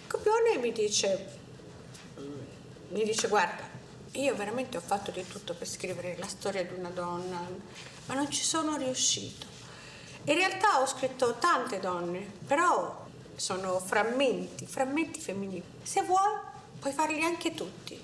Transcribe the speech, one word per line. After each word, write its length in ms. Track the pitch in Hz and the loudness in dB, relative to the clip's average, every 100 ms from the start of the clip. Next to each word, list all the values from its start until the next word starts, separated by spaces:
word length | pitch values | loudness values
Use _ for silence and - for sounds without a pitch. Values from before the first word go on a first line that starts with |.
Il 40 | - | -4
copione 500 | - - 453 466 370 | 0 4 6 6 4
mi 140 | 240 | 2
dice, 680 | 220 208 208 196 190 - - - - - - - - - - 139 143 - - - - - | 2 2 4 4 2 -2 -12 -14 -16 -16 -16 -16 -16 -16 -12 -10 -10 -12 -14 -16 -16 -6
mi 140 | 185 | 0
dice: 240 | 214 220 226 | 2 2 4
"Guarda, 360 | 415 392 - - - - - - | 4 4 0 -10 -12 -14 -16 -10
io 240 | - 277 202 | 0 0 2
veramente 420 | 202 233 254 170 | -2 -2 -4 -6
ho 40 | |
fatto 280 | - 202 202 | -2 -2 -2
di 180 | 180 185 | -6 -8
tutto 280 | 202 - 170 | -10 -8 -6
per 120 | 185 | -6
scrivere 480 | - 185 175 175 175 | -6 -6 -4 -6 -6
la 80 | 190 | -6
storia 360 | - 202 190 | -4 -2 -2
di 120 | 180 180 | -2 -4
una 140 | 175 | -6
donna, 520 | 175 175 175 180 180 180 185 - - - - - | -4 -2 -2 -2 -4 -6 -8 -12 -14 -14 -14 -4
ma 80 | |
non 160 | 262 285 | 0 2
ci 140 | - | 2
sono 340 | - 320 311 302 | 2 2 2 2
riuscito. 680 | 262 254 - - - - - - - - - - - - - | 0 2 2 2 -2 -10 -14 -14 -16 -16 -16 -16 -16 -10 2
In 100 | 320 | 4
realtà 460 | 381 381 427 320 | 4 4 6 6
ho 60 | 262 | 4
scritto 480 | - 262 - 247 233 | 2 -2 2 2 4
tante 400 | 349 302 240 190 | 4 4 2 -2
donne, 400 | 185 180 175 180 202 - - | 0 0 0 -4 -6 -10 2
però 600 | 285 - 240 - - - - - - | 6 6 6 2 -6 -14 -16 -16 -6
sono 440 | - 185 190 185 | -2 -2 2 0
frammenti, 880 | 185 214 208 247 277 190 180 - - | 4 4 4 4 4 4 -2 -8 -8
frammenti 540 | - 262 285 320 - | -2 0 2 -2 -4
femminili. 440 | - 190 196 185 - - | -6 -4 -4 -6 -10 -12
Se 220 | - - | -2 0
vuoi, 340 | 392 370 392 415 - - - - | 4 6 6 2 -6 -12 -16 -6
puoi 140 | 277 | -4
farli 300 | 277 311 302 | 2 2 4
anche 300 | 330 339 339 | 2 2 -2
tutti." 460 | - 180 - - - | -2 -6 -8 -12 -12